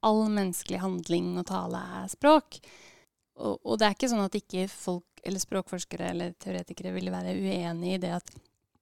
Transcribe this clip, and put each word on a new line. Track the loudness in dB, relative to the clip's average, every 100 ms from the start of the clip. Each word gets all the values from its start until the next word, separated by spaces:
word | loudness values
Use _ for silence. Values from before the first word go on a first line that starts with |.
all | 4 6 4
menneskelig | 2 0 -2 -4 -4
handling | -2 -4 0 0 2 -2
og | -4
tale | -4 -4 -6 -6 -8
er | -10
språk. | 2 8 8 6 -6 -20 -20 -20 -20 _ _ _ -6
Og, | -4 -4
og | -2 2
det | 4
er | 4
ikke | 2
sånn | 2 2
at | -2
ikke | -4 -2 -4
folk, | -4 -4 -4 -6 -12
eller | -6 -4
språkforskere | -2 -4 -4 -6 -8 -6 -4
eller | -4 -6 -8
teoretikere | -8 -6 -8 -10 -6
ville | -4 -4
være | -4 -2
uenige | -2 0 -2 -2 -2 -2 -2
i |
det | -2
at | -4 -6 -16 -20 _ _ _